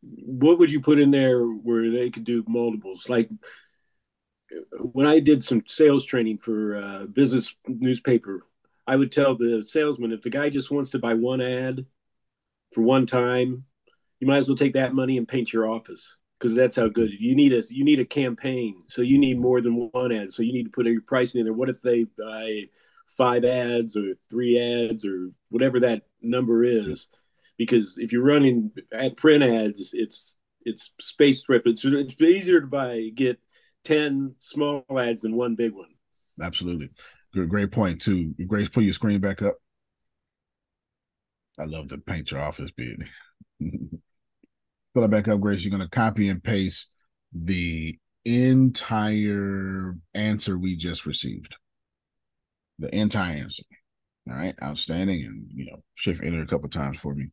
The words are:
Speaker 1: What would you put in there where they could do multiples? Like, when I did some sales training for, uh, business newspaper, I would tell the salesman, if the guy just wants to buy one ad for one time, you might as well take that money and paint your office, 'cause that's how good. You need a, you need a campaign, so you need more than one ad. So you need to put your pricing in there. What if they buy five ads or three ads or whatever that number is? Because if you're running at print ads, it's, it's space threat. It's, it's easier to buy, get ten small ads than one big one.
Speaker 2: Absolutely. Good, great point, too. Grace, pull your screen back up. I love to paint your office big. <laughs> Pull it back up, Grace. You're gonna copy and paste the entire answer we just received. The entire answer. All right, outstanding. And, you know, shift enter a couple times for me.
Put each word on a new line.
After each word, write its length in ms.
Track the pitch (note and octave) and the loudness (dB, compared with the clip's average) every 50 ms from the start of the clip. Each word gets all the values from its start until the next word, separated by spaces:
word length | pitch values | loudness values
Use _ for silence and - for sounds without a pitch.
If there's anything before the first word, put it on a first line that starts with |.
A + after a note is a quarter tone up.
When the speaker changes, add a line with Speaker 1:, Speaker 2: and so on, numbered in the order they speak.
Speaker 1:
What 580 | - - - - - - C3 B2+ C3+ D#3 F3 E3+ | -20 -20 -20 -18 -14 -12 -4 2 6 6 6 6
would 120 | F3 D#3 | 2 -4
you 100 | D3 D3 | -6 -2
put 180 | C3 - D3+ C#3+ | 2 2 4 6
in 120 | C#3+ C#3 | 6 6
there 320 | C#3 C#3 C3+ C3 B2+ B2 A#2+ | 6 4 4 4 4 2 2
where 440 | A#2 A2+ G#2+ G#2+ A#2 A#2 A2+ A2+ A2+ | 0 -2 -6 -4 -2 0 0 0 0
they 200 | A2+ B2 B2 B2 | 0 0 -2 -4
could 140 | A#2 A2+ A2+ | -4 -8 -6
do 200 | A2 A#2+ A#2 A2 A2+ | -4 -2 -2 -2 -2
multiples? 600 | A2+ A#2+ A#2+ A#2+ A2 G#2+ G#2 F#2+ F#2 - - - | -2 -2 -2 -2 -4 -6 -10 -12 -16 -16 -8 -4
Like, 220 | B2 A#2 A#2 - A2 G#2+ _ - - - _ _ _ _ _ _ _ _ _ _ _ _ _ _ _ _ _ _ - - - _ - - | 0 0 0 -2 -4 -16 _ -20 -20 -20 _ _ _ _ _ _ _ _ _ _ _ _ _ _ _ _ _ _ -16 -16 -16 _ -14 -10
when 260 | - B2+ A#2 C3 C#3 | -10 -6 0 2 4
I 140 | D3 D3+ D#3+ | 6 6 6
did 240 | D3 D3 D3+ C3+ - | 8 6 4 4 4
some 200 | - B2+ A2+ - - | 2 0 0 0 -2
sales 380 | - - D#3 D3+ C#3 C#3 C3 | 2 6 6 6 6 4 0
training 340 | - - B2+ A#2 A2 G#2+ G#2 | 0 -2 0 0 0 -2 -6
for, 360 | - - A2+ G#2+ G#2+ G#2+ G2+ | -6 -4 -4 -2 -2 -4 -4
uh, 300 | G2+ G2+ G2+ G2 G2 G2 | -6 -8 -10 -12 -12 -14
business 480 | G2+ G#2 B2+ C#3+ B2 B2 B2+ A2+ - - _ _ - | -6 2 2 4 4 4 0 -2 -2 -10 _ _ -10
newspaper, 760 | B2+ A2+ B2 B2+ B2+ A#2 _ - B2 A2+ - G2+ G2 F2+ _ _ _ _ _ _ _ _ _ | -6 -2 0 0 0 0 _ 2 2 2 0 -2 -12 -12 _ _ _ _ _ _ _ _ _
I 100 | - C3 | 0 2
would 160 | C3+ C#3 C3 | 2 2 2
tell 240 | - D3 C#3 C3+ C3 | 2 2 2 2 2
the 280 | A2+ A#2+ A#2 A#2 A2 G#2+ | 2 0 0 0 0 -4
salesman, 480 | - - D#3+ D3+ D3+ C#3+ B2 A#2+ A2+ | -2 -2 0 0 0 -2 -2 -4 -6
if 100 | A2+ G#2+ | -6 -6
the 80 | - A#2+ | -6 -6
guy 200 | A2+ C#3 D3 D3 | -4 -2 -2 -2
just 220 | C#3 C#3 B2+ - | -2 -2 -4 -2
wants 200 | C#3+ C#3+ C#3 C3+ | -4 -4 -4 -2
to 80 | - C3+ | -4 -4
buy 140 | A#2 A#2 A2+ | -2 0 0
one 280 | A2+ A#2 B2 B2+ C3 | 0 0 0 0 -2
ad 440 | B2+ B2+ B2+ B2+ B2+ C3 C3 C3 C3 _ _ _ _ _ _ _ _ _ _ _ _ _ _ _ _ _ - | -2 -2 -2 -4 -4 -4 -6 -8 -10 _ _ _ _ _ _ _ _ _ _ _ _ _ _ _ _ _ -2
for 80 | - | 2
one 240 | A2+ A#2 C3 C3+ B2+ | 4 4 6 4 4
time, 600 | A#2+ - B2+ B2 B2 B2 B2+ B2 C3 B2+ B2+ - _ _ _ _ _ _ _ _ _ _ _ | 2 2 0 2 2 2 0 0 0 -2 -8 -12 _ _ _ _ _ _ _ _ _ _ _
you 80 | - C3 | 0 2
might 100 | C#3 C#3+ | 4 4
as 100 | C3 C3 | 4 2
well 100 | C#3 C3 | 2 2
take 160 | D3 C3+ - | 2 2 2
that 200 | C3+ C3+ B2 C3 | 2 0 2 0
money 240 | C3+ C3 B2+ C3 B2+ | 0 0 0 0 -2
and 100 | A#2 - | -2 -2
paint 260 | - C3 A#2 - - | -2 -4 -4 -2 0
your 140 | A2+ A2+ A2 | 0 0 0
office, 500 | A2+ A2+ - - - - - - - _ _ _ _ _ | -2 -6 -8 -12 -20 -18 -18 -20 -20 _ _ _ _ _
'cause 160 | - A#2+ A2+ | -2 0 2
that's 200 | A#2+ C3 A#2+ - | 4 2 2 2
how 120 | - A#2 A2 | 2 0 0
good. 240 | G#2 A#2 A2+ G#2+ | 2 0 0 0
You 240 | G2+ G2 G#2+ A#2+ C3 | -2 -4 -2 2 4
need 180 | C#3 D3 C#3 B2+ | 6 6 6 6
a, 100 | A#2+ A2 - | 2 -2 -4
you 140 | A#2+ C3+ C#3 | -4 0 4
need 160 | C#3+ D3+ C3+ | 4 4 4
a 60 | B2 | 2
campaign, 800 | - - D3 C#3 B2+ A#2 - - C3+ C3 B2+ A#2+ A2 G2 F#2 _ _ | -2 -2 -2 -2 -2 -2 -4 -6 -4 -4 -2 -4 -6 -6 -10 _ _
so 140 | - - | -4 -2
you 160 | B2 B2 C3+ C#3 | 2 4 6 6
need 220 | C#3+ C3+ B2+ B2 | 6 4 2 0
more 220 | A#2+ B2 B2+ B2 | 2 2 2 2
than 280 | A#2 A#2+ A#2 A#2 A#2+ A2+ | 2 0 0 -2 -4 -4
one 200 | - B2+ B2+ B2 | -4 -4 -2 -2
ad. 200 | A#2 G#2+ G2+ F#2+ | -2 -4 -4 -8
So 120 | - - A#2 | -6 -4 -2
you 100 | A#2 B2 | -2 -2
need 120 | B2+ A#2 | -4 -6
to 40 | A2+ | -6
put 160 | - - B2 | -4 -2 0
your 160 | A#2 A#2 A2+ | 0 0 0
pricing 380 | - - C#3 B2+ B2+ B2 - B2+ | -2 -2 0 0 0 0 0 -2
in 60 | A#2 | -2
there. 80 | A2 A2+ | -2 -2
What 160 | A2+ B2+ C3 | -2 -2 -4
if 120 | B2 - | -4 -4
they 220 | - B2+ A#2 A#2 A#2 | 0 0 0 0 0
buy 680 | G#2+ _ - G#2+ A2 A2 A2 A2 A2+ G#2+ G#2+ G2 - _ _ _ _ _ _ _ | -2 _ -14 -12 -12 -10 -10 -8 -6 -8 -8 -8 -12 _ _ _ _ _ _ _
five 400 | _ - - C3 B2 B2 B2 A#2+ | _ -2 0 2 4 4 4 2
ads 500 | B2 B2+ B2+ B2 A#2+ A#2+ A#2+ A#2 A2+ A2 | 2 2 2 0 0 0 -2 -2 -2 -4
or 200 | G#2+ G2+ G2 F#2 _ _ _ | -6 -4 -4 -6 _ _ _
three 300 | G#2+ A#2 B2 A#2+ A#2+ A#2+ | -6 -2 2 4 4 4
ads 460 | A#2+ A#2+ A#2+ A#2+ A#2 A2 A2+ G#2+ - | 4 2 0 0 0 -2 -2 -4 -4
or 260 | G2 F#2+ F#2 F2+ F#2 - _ _ _ | -6 -6 -6 -8 -10 -12 _ _ _
whatever 300 | - A#2+ C3 C3+ B2 B2 | 0 2 2 4 4 4
that 240 | B2 B2 A#2 G#2+ _ _ _ _ | 4 4 2 0 _ _ _ _
number 420 | - A#2 A#2+ B2+ B2+ A2+ A#2 A2+ A#2+ | -4 -2 -2 0 2 2 2 4 4
is? 460 | B2 A#2+ A2+ G#2 F#2+ F#2+ - - _ _ _ _ _ _ _ _ _ _ _ | 4 2 0 0 -2 -8 -10 -12 _ _ _ _ _ _ _ _ _ _ _
Because 400 | A2+ A#2 C3 A#2 G#2 G2 - - | -2 2 2 2 2 2 -6 -10
if 140 | A#2+ A2+ | -8 -4
you're 120 | A#2+ A#2+ B2 | -2 2 4
running 480 | C#3 D3 D3 C#3+ C3+ B2 A#2 A2 G#2+ - B2 - _ | 4 6 6 6 6 4 4 0 -2 -6 -10 -18 _
at 260 | - A2+ C3 C3 - - | -8 -4 -4 -4 -6 2
print 260 | - D#3 D3+ D3 C#3+ | 6 6 8 8 6
ads, 480 | B2+ A#2 A2+ G#2+ G#2 G#2 G2+ F#2+ - - | 6 4 2 0 -2 -4 -6 -12 -10 -6
it's, 440 | F#2 A2 G#2+ - - - - - _ _ _ _ _ _ | -6 -6 -6 -6 -12 -12 -14 -16 _ _ _ _ _ _
it's 280 | A#2 A2 - - - _ _ | -10 -8 -8 -12 -18 _ _
space 440 | - - - _ D3+ C#3+ C3 C3 - | -16 -16 2 _ 4 6 6 2 0
threat. 180 | - C3+ A#2 - | 2 2 4 4
It's, 180 | B2 A2+ A2 - | 2 0 2 0
it's 360 | C#3 C#3 C#3+ C#3+ C3+ - _ | 0 0 0 0 -4 0 _
easier 400 | D#3 E3 F3+ G3 F#3+ F3+ F#3 E3 | 6 6 6 6 6 4 4 4
to 60 | C#3+ C3+ | 4 2
buy, 420 | C3+ C#3 C3+ B2 A#2+ A#2 A2+ A2 A2 | -4 -4 -4 -4 -4 -6 -6 -8 -4
get 260 | A#2+ C3+ B2+ A#2+ _ _ _ _ _ _ _ _ _ _ | 0 0 0 0 _ _ _ _ _ _ _ _ _ _
ten 520 | - D#3 D3+ D3+ D3 C#3 C#3 C#3 C3+ C3 _ | 0 2 2 2 0 -2 -2 -4 -4 -8 _
small 440 | - - - C#3+ D3 D3 D3 C#3 C3 _ C#3 C3 | -20 -12 -4 -2 -2 -2 -2 -4 -6 _ -4 -2
ads 220 | B2 A#2+ A#2 G#2+ | -2 -2 -2 -4
than 140 | A2 A2 A2 | -4 -4 -2
one 200 | A#2 B2 A#2+ A2+ | -2 -2 -2 -2
big 180 | G#2+ A#2 A2+ G2+ | -2 -2 -4 -4
one. 220 | G2 F#2 _ _ _ _ _ _ _ _ _ _ - | -8 -20 _ _ _ _ _ _ _ _ _ _ -10
Speaker 2:
Absolutely. 480 | D#2+ E2+ E2 - F#2 F2 F2 E2 C#2+ C2+ _ _ - - _ _ _ _ _ | -10 -8 -6 -6 -6 -6 -6 -6 -8 -10 _ _ -20 -20 _ _ _ _ _
Good, 160 | F#2+ F2+ E2 | -4 -4 -2
great 220 | F2+ G#2 G2+ F#2+ | 0 -2 -2 -2
point, 300 | - G#2+ G#2+ F#2 E2 E2 | 0 0 0 0 -2 -4
too. 340 | - - G2+ F2+ E2+ D#2+ D2 - F2 | -2 -2 0 0 -2 -4 -6 -8 -6
Grace, 240 | F#2 G#2+ G2+ G2+ F2 | -4 -2 -2 -2 0
pull 140 | - B2 A2 | 2 2 2
your 100 | G2+ F#2 | 2 2
screen 280 | - - G#2+ G#2 G2+ | 0 0 0 0 0
back 200 | F#2+ G2+ G2 - | 0 -2 -4 -2
up. 160 | G#2 G2+ G2+ - _ _ _ _ _ _ _ _ _ _ _ _ _ _ _ _ _ _ _ _ _ _ _ _ _ _ _ _ _ _ _ _ _ _ _ _ _ _ _ - | -2 -2 -2 -4 _ _ _ _ _ _ _ _ _ _ _ _ _ _ _ _ _ _ _ _ _ _ _ _ _ _ _ _ _ _ _ _ _ _ _ _ _ _ _ -12
I 40 | D#2 | -12
love 220 | D#2 D2+ D#2+ D2+ C2+ | -10 -10 -12 -12 -12
to 100 | C2+ - | -14 -16
paint 320 | - - - E2 D2 - | -10 -8 -8 -8 -8 -8
your 120 | - C2+ | -8 -8
office 280 | D2 D2 C#2+ - - - | -8 -8 -8 -10 -12 -14
big. 360 | - - B1 A#1+ A1+ - - - - - - _ _ _ - _ _ _ | -12 -12 -12 -12 -10 -12 -14 -16 -16 -20 -20 _ _ _ -20 _ _ _
<laughs> 420 | D#2 E2 - - - D#2 - - _ _ _ _ _ _ _ _ _ _ _ _ _ _ _ _ _ _ _ | -10 -10 -8 -10 -12 -12 -14 -16 _ _ _ _ _ _ _ _ _ _ _ _ _ _ _ _ _ _ _
Pull 100 | B2+ A#2 | 2 2
it 80 | G#2+ | 4
back 160 | G#2+ G#2+ G2+ A2 | 2 2 2 2
up, 120 | G#2+ G2+ | 0 0
Grace. 240 | G2 G#2 G2+ F#2 E2+ | 2 0 -2 -2 -2
You're 60 | G2 | -4
gonna 180 | G2 G2 F#2+ F2 | -4 -4 -6 -4
copy 420 | - B2 A2+ A2+ G#2+ A2 G#2 G2 | -2 0 0 0 2 2 0 0
and 140 | F#2+ F2 - | 0 -2 -4
paste 460 | - A2 G2 F#2+ F#2 F2+ - - _ _ _ _ _ _ _ _ _ | -4 -2 -2 -2 -2 -4 -8 -12 _ _ _ _ _ _ _ _ _
the 640 | - F2 E2 E2+ F#2+ F#2 F2 E2+ E2 D#2+ D#2+ D#2+ D2 _ _ _ _ _ _ | -14 -10 -6 -4 -2 -2 -2 -4 -4 -6 -6 -8 -10 _ _ _ _ _ _
entire 1700 | A#2 A#2+ B2 B2+ C3 C3 C3 C3 C3 B2+ - - - A#2 A2 G#2+ G#2+ G#2+ G#2+ G#2 G#2 G2+ G2+ G2+ G2 G2 G2 F#2+ F#2+ F#2+ F#2+ F#2 F#2 F2+ E2+ - _ _ | 0 2 4 4 6 6 6 4 4 2 -2 -6 -4 -2 -2 0 0 0 0 0 -2 -2 -2 -4 -4 -4 -6 -6 -6 -6 -8 -8 -8 -10 -12 -16 _ _
answer 420 | G2 G#2+ G#2+ G#2+ - - - F#2+ F2+ | -4 -2 -2 -2 -2 -2 -4 -4 -4
we 180 | F2+ F#2+ F#2 | -2 -4 -4
just 300 | E2 D#2+ F2 E2 - - | -4 -6 -8 -8 -8 -8
received. 500 | D2+ D2+ - - C2+ G#1+ G1+ - - - _ _ _ _ _ _ _ _ _ _ _ _ _ _ _ _ _ _ _ _ _ _ _ _ _ | -8 -8 -6 -6 -8 -10 -10 -14 -20 -20 _ _ _ _ _ _ _ _ _ _ _ _ _ _ _ _ _ _ _ _ _ _ _ _ _
The 160 | D#2 - - | -12 -6 -4
entire 400 | F#2+ G#2+ G#2 - A2 F#2 F2 E2 | -2 -2 0 0 -2 -4 -4 -6
answer. 280 | D2+ C2+ - - - - _ _ _ _ _ _ _ _ _ _ _ _ - | -8 -10 -12 -14 -16 -16 _ _ _ _ _ _ _ _ _ _ _ _ -12
All 80 | B1 | -10
right, 200 | C2 D#2+ F#2 - - | -8 -8 -8 -8 -8
outstanding. 640 | - C#2+ D2 D2+ D#2+ - D#2+ E2+ F#2+ G2 F#2+ E2 C2+ | -10 -10 -8 -8 -6 -6 -4 -4 -2 -2 -4 -4 -6
And, 280 | A1 G#1+ G#1+ G#1+ G1+ G1+ | -10 -12 -16 -18 -16 -14
you 120 | C2 C2+ | -14 -14
know, 180 | - - - _ _ _ | -14 -14 -20 _ _ _
shift 300 | - - - E2+ D2+ - | -6 -4 -4 -4 -4 -4
enter 180 | D2+ E2+ E2 | -6 -6 -6
a 60 | D#2 - | -6 -4
couple 200 | - D2+ D2+ C#2+ | -4 -6 -6 -6
times 280 | - E2+ C#2+ C#2 C2+ - | -8 -6 -6 -6 -8 -8
for 160 | - D2+ C#2 | -10 -10 -8
me. 140 | C#2+ C#2 C#2 | -8 -10 -12